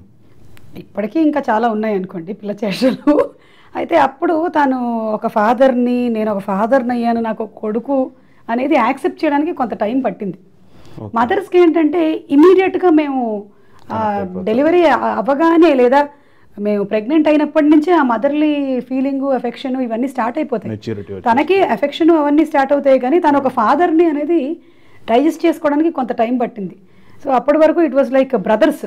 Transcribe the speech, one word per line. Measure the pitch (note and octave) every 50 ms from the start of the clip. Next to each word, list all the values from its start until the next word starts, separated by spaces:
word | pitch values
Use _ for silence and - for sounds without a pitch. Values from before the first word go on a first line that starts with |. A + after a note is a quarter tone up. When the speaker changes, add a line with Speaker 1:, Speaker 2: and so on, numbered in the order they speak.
| - - - - - - - - - - - - - - -
Speaker 1:
ఇప్పటికీ | - - - - G3+ G#3 G#3+ - D#4+
ఇంకా | D#4 D4 D4 C#4+ C4+ B3
చాలా | G#3+ A3 A#3 A#3+
ఉన్నాయి | A3 G#3+ G#3+ A3 G#3
అనుకోండి | F#3+ F#3 - - F3 E3 F3+ G#3+
పిల్ల | - G#3 G3+ G#3 - A#3+
చేష్టలు. | G3 F3 - A#3+ C4 G#3+ - - D4 D4 - - - - _ _ _ _ _ - - -
అయితే | - - - E4+
అప్పుడు | D#4+ C#4 C4+ - - E4+ F4 E4+ D#4 E4
తను | F4+ E4+ D4+ C#4+ C4+ C4 B3+ A#3+ A#3+ A#3 A3+ A3 A3
ఒక | G#3+ G#3 -
ఫాదర్ని, | A3 - A3 G#3 A3 B3 A3 C4+ C4 A#3+ B3 B3 B3 B3 B3 B3 A#3+
నేను | A3+ G#3+ G#3+ A3
ఒక | G#3 G3
ఫాదర్ని | F#3+ G#3 G3 F#3+ A3 A3 C4+ C4+ A#3+ B3 B3
అయ్యాను, | A#3+ A#3 A#3 A#3 A#3
నాకు | A3+ A3 A3 - A3
ఒక | G#3+
కొడుకు | - - - G#3+ G#3+ A#3+ A3+ C#4 C#4 C4 C4 C4 - _ _ _ _ _ - -
అనేది | A#3 B3 C4 C#4+ D#4+
యాక్సెప్ట్ | C4+ A3 A#3+ C4+ - - F4+ F#4 - E4
చేయడానికి | D4+ C#4+ C#4+ D4+ F4 E4
కొంత | - B3+ G#3 -
టైమ్ | - G#3+ G#3 B3+ C4+ A#3
పట్టింది. | G#3 F#3 - G#3+ F#3+ E3 - _ _ _ - - - - - - - - -
Speaker 2:
ఓకే. | A2 G#2 -
Speaker 1:
మదర్స్‌కి | A3+ A#3+ A#3 F#4+ G4+ F#4 - - F4+
ఏంటంటే | F4 E4 D4+ E4+ D#4 C#4+ D4+ F4 D#4+ D#4 D#4+ - - -
ఇమ్మీడియట్‌గా | C#4 C#4+ D#4 F#4 F#4 F#4 F#4+ F#4 F#4 F4 F4+ F4+
మేము, | D#4 D4+ D4 C#4+ C4+ C4 A#3+ A3+ G#3+ G3+ G#3 - _ _ - - - - - -
ఆ, | A3
Speaker 2:
కనెక్ట్ | A3+ A3 G#3+ G3+
అయిపోతారు. | G3+ G3 F3+ F3+ F#3+ F#3
Speaker 1:
డెలివరీ | G#3+ A3+ B3 D4 D#4+ F4 F4+ E4+
అ-, | D4 B3 G#3 A3 A3+ G#3+
అవ్వగానే | A3 G3+ B3+ C#4 C4+ E4 E4 E4 D#4+ F4 E4 C#4
లేదా | B3+ B3 A#3+ C4 C#4+ D4 C#4+ - - _ _ _ _ - - - G#3
మేము | G3+ G#3 G#3 G3+ G3
pregnant | G3+ A3 A3 G#3 A#3+ D#4 D#4+ D4+
అయినప్పటి | D#4 D4+ D4+ D4+ D4 - D#4+ D4 D4+
నుంచే | D#4+ D4+ D4+ F#4 F4
ఆ | D#4+ C4+
motherly | A#3+ A3+ A3 A#3 C#4+ D4 D4+ D#4 D4+ D4 C#4+ C#4 C4+ C4 B3
feeling, | B3 - C4 C4+ C4 C#4 C#4 C4+ C4+ C#4 C4
affection | A#3 A#3+ A#3+ - - - C4 B3+ C4
ఇవన్నీ | B3+ A3+ A3+ A3 C4
start | C4 B3+ B3+ A3 A#3+ C4
అయిపోతాయి. | D#4 D4+ - B3 G#3 - A2+
Speaker 2:
మెచ్యూరిటీ | A2 G#2+ - A2+ A2 G2+ G2 - G2
వచ్చేస్తుంది. | F#2+ - A#3 A#3 B3
Speaker 1:
తనకి | D4+ - F#4+
affection | G4 F4 - A3+ - C#4+ C#4+ - - E4+ D#4
అవన్నీ | E4+ D#4 C#4+ D4 D4 D#4 D#4
start | D#4 - C#4+ C4+ C4+ C#4+
అవుతాయి | C#4+ C#4+ C#4 C4 B3+
కానీ | B3 B3+ D#4 F4+
తను | E4+ D4+ C#4+
ఒక | C#4 C#4
ఫాదర్ని | B3+ - B3 G#3+ G#3+ C#4+ D4 F4 F4 D#4 D#4+ F4
అనేది | E4 C#4+ D4 D4+ C#4+ E4+ E4 B3+ C#4+ E4+ - - - - - - - - - - -
digest | A3+ B3 C#4+ D#4+ D#4 - -
చేసుకోవడానికి | E4+ D#4 D#4 - D4 C#4+ D4 D#4+ E4+
కొంత | E4 C#4 B3+ G3 -
time | - A3+ A#3 B3+ A#3+
పట్టింది. | A#3+ G#3 - A3 F#3+ E3+ - - - - - - - - - - -
So | C#4
అప్పటి | C4 A#3+ B3 C#4+ D4
వరకు | D#4 D#4 D#4 C#4+ F4
it | E4 C#4
was | B3 C#4 C4+
like | A#3 C4 C4+ C4+ C4
brothers, | B3+ G#3 F3+ A3 G#3+ G#3+ D#4+ D4+ D#4 - -